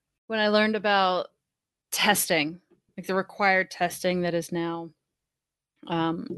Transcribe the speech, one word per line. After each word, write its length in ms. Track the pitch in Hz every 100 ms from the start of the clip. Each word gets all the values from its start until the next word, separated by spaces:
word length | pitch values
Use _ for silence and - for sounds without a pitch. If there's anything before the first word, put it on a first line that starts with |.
| _ _ -
when 140 | 220
I 80 | 214
learned 280 | 214 214 214
about 520 | 208 202 185 185 - _ _ _ _ _ -
testing, 720 | - 214 196 - 165 151 175 _ _ _ -
like, 80 | 180
the 80 |
required 560 | 190 190 - 196 190 185
testing 520 | - 175 - 185 180
that 120 | 175
is 180 | 170 165
now, 380 | 175 170 170 165 _ _ _ _ _ _ _ _ _ -
um, 420 | 170 165 165 -